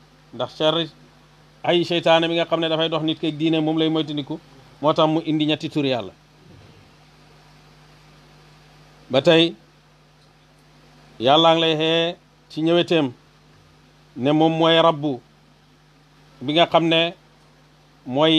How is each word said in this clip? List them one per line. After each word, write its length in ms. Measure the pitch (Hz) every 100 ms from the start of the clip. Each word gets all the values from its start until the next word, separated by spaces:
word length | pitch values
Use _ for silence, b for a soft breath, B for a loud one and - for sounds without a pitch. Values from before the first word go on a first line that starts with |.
| _ _ _
ndax 220 | 117 123 -
sharri 320 | 156 160 160 - - _ _ _ _ _ -
ay 180 | 175 165
seytaane 420 | 170 156 165 165
mi 80 | 170
nga 100 | 165
xam 140 | 165
ne 80 | 165
dafay 200 | 160 165
dox 140 | 160
nit 160 | 156 160
keeg 180 | 165 147
diine 220 | 160 160
moom 160 | 156 160
lay 120 | 160
moytandiku, 500 | 160 151 151 139 160 - - - -
moo 120 | 143
tax 140 | 156 156
mu 120 | 156 160
indi 200 | 156 151
ñetti 240 | 151 156
tur 160 | 156 139
Yàlla. 260 | 123 95 - _ _ - - - - - _ _ _ _ _ _ _ _ _ - - _ - - - - _ _ - - - -
Ba 120 | 131
tey 320 | 151 165 165 202 _ _ _ _ _ _ _ _ _ _ _ _ _ - - -
Yàlla 300 | 113 151 165
ngi 80 | 165
lay 140 | 165 156
xee 380 | 160 165 165 180 _ _ _
ci 120 | -
ñëweteem, 500 | 160 175 170 170 135 123 _ _ _ _ _ _ _ _ _ -
ne 160 | 127
moom 220 | 156 160 160
mooy 200 | 165 165
Rabbu 380 | 165 156 147 120 - _ _ _ _ _ _ _ _ _ _ -
bi 120 | 127
nga 120 | 156 170
xam 180 | 170 165
ne 260 | 165 170 - _ _ _ _ _ _ _ _ -
mooy 280 | 127 156